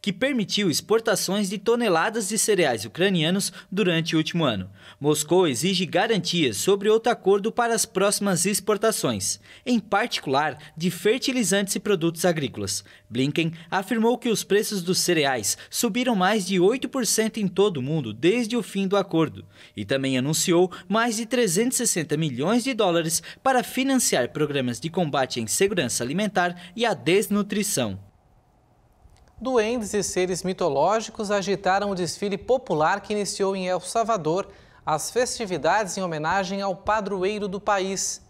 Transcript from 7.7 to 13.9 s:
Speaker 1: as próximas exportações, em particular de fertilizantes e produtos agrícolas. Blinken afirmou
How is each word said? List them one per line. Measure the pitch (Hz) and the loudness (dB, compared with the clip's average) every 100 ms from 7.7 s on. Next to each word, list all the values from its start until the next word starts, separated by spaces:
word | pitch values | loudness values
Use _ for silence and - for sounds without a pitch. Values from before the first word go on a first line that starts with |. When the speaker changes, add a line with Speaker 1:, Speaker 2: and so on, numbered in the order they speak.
| 226 | 0
Speaker 1:
as | - | 0
próximas | 190 202 202 202 170 190 | 0 0 2 0 2 0
exportações, | 196 - 202 220 214 151 107 98 - - - - | 0 0 2 2 0 -2 -2 -4 -6 -12 -12 -2
em | 240 | -2
particular | - 196 240 - - 135 151 127 - - | 0 -2 -2 -4 0 0 0 -4 -16 -4
de | 175 | -4
fertilizantes | 175 208 254 277 254 190 196 196 208 | 0 0 2 0 0 2 0 0 -4
e | |
produtos | - 196 165 165 | 0 0 0 0
agrícolas. | 185 165 131 110 98 - - - _ | 0 0 -2 -4 -6 -6 -8 -20 _
Blinken | 110 135 147 165 165 - | -2 0 0 -4 -6 -6
afirmou | 185 196 | -6 -2